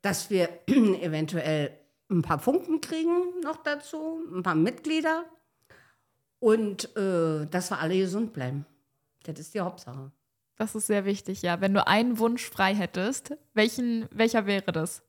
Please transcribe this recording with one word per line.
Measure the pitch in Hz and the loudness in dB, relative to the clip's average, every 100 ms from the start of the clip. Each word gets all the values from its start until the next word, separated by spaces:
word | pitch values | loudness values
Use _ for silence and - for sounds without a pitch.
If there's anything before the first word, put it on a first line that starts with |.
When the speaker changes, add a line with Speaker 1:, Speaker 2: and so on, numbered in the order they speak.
Speaker 1:
dass | 202 185 - | -2 -2 0
wir | 196 170 - | 2 2 -2
<clears throat> | - | 2
eventuell | 269 220 185 170 156 156 170 156 151 143 - _ _ _ | 6 6 4 0 -2 -2 -2 0 0 -2 -6 _ _ _
ein | 175 | 0
paar | - 151 | 2 0
Funken | - 320 - 320 | 2 0 0 -2
kriegen | - 320 330 349 359 359 | -2 -2 2 2 2 -4
noch | 302 311 | -6 -4
dazu, | 302 294 - 311 311 330 339 | -4 -4 -6 -8 -6 -6 -6
ein | 180 | -4
paar | 180 | 0
Mitglieder | 160 185 - 311 320 320 320 339 _ _ _ _ - _ _ _ _ _ _ | 4 2 0 -2 0 0 -2 -6 _ _ _ _ -20 _ _ _ _ _ _
und, | 226 226 208 196 - | 4 4 2 -4 -8
äh, | - 196 175 165 156 151 | -4 0 2 2 0 -2
dass | 180 175 | -4 -2
wir | 160 | -4
alle | 160 190 | 0 2
gesund | 190 196 226 | 2 -2 -4
bleiben. | 143 127 139 147 _ _ _ _ _ | -4 -6 -6 -10 _ _ _ _ _
Das | - 156 | -14 -12
ist | 156 | -8
die | 214 | -6
Hauptsache. | 180 180 - 131 135 _ _ _ _ | -6 -8 -14 -14 -14 _ _ _ _
Speaker 2:
Das | _ 220 | _ -6
ist | 220 214 | -4 0
sehr | 202 | 0
wichtig, | 196 202 - 196 | 0 -4 -6 -4
ja. | 175 175 | -2 0
Wenn | 196 | 2
du | 196 | 2
einen | - 208 240 220 | 4 2 2 0
Wunsch | 226 240 - | 0 -2 -6
frei | - 190 | 0 0
hättest, | 208 175 180 202 269 - 294 _ | 2 -2 -2 -4 -4 -10 -16 _
welchen, | 214 226 - 240 226 220 | 2 2 2 -2 -2 -4
welcher | 208 226 233 202 | 2 2 4 2
wäre | 196 185 | 0 0
das? | 165 165 - | -2 -4 -6